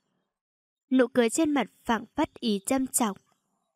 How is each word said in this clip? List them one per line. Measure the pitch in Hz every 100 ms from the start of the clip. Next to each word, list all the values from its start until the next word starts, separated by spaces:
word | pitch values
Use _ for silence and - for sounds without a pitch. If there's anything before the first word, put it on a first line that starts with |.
| _ _ _ _ _ _ _ _ _
Nụ | 254 240
cười | 247 226
trên | - 311
mặt | 285 196 _ -
phảng | 220 - -
phất | 320 -
ý | 233 202 -
châm | 269 262
chọc. | - 226 190 _ _ _ _ _